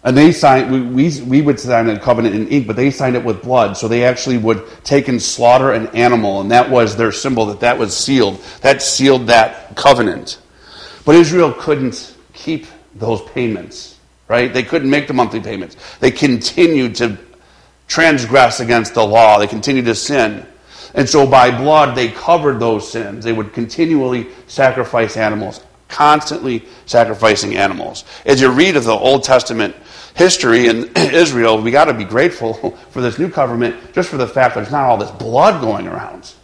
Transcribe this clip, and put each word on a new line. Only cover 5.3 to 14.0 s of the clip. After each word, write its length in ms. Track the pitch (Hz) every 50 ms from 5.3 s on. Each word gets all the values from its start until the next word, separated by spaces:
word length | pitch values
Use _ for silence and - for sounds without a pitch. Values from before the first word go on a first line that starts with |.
| - - 120 120 123 131 131 135
an 140 | 117 113 110 - -
animal, 460 | 113 120 120 123 113 107 101 98 98
and 80 | 98 101
that 180 | 120 123 123 139
was 260 | 131 123 117 104 101
their 160 | 104 117 110
symbol, 360 | 98 - - 135 131 113 110
that 140 | 104 101 98
that 180 | 117 120 123 127
was 180 | 117 101 -
sealed. 420 | - - - 135 131 110 98 95 92 - - - -
That 220 | - 135 135 135
sealed 460 | - - - - 135 139 135 127 120 110
that 460 | 120 113 110 117 - - - - 104
covenant. 640 | - - 143 139 120 120 98 82 - - - - - _ _ _ _ _ - - - - - - - -
But 80 | 147 151
Israel 400 | 170 170 147 165 180 170 147 117
couldn't 600 | - - 160 147 135 131 127 - - - - - _ _ _ _
keep 320 | - - 151 160 151 - - - - _ _ _
those 280 | 104 107 113 113 107
payments, 760 | - - - 143 123 113 107 90 85 - - - - - - _